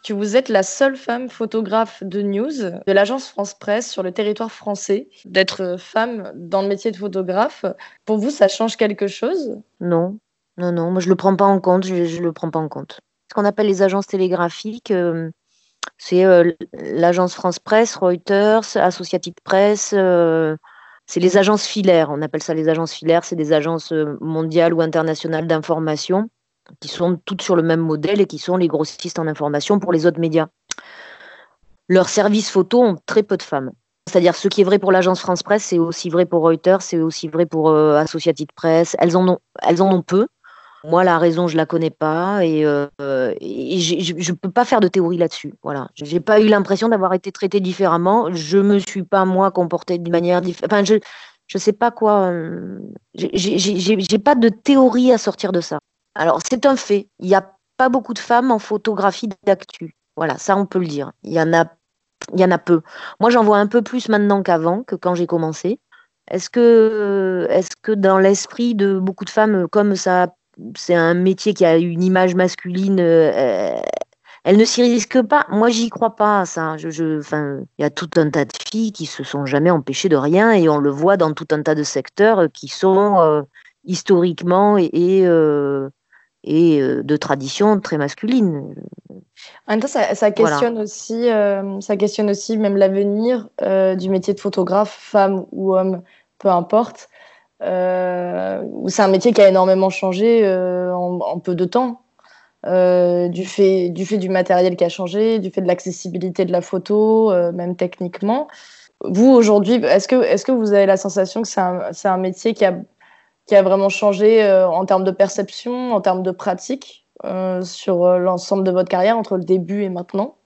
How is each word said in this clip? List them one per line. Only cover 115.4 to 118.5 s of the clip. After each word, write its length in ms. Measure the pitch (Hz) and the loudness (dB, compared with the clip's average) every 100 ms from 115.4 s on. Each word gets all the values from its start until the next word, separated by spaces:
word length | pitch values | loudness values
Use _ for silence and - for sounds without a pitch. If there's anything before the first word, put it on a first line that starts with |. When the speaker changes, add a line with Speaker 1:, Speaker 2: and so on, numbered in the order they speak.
| 196 - 240 247 254 | -8 -8 -8 -6 -2
Speaker 1:
en 60 | 214 | -2
termes 240 | 190 185 | 0 -2
de 80 | 185 | -4
pratique, 720 | 185 - 185 - 269 - - _ _ | -4 -6 -6 -6 -10 -10 -20 _ _
euh, 380 | - 185 185 185 | -10 -6 -4 -6
sur, 420 | 180 - - 180 | -8 -8 -2 2
euh, 140 | 180 180 | 4 4
l'ensemble 460 | 180 180 175 | 2 -2 -2